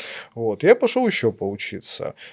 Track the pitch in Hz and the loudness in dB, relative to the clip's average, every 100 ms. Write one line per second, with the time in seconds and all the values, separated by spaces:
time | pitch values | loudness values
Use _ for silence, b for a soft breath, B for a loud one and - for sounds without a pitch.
0 | B B B 117 113 101 165 240 233 254 | B B B -4 -2 4 6 6 4 2
1 | 240 - 117 - 98 104 - 98 - - | 0 2 0 0 -6 -6 -8 -8 -8 -8
2 | - - B | -8 -10 B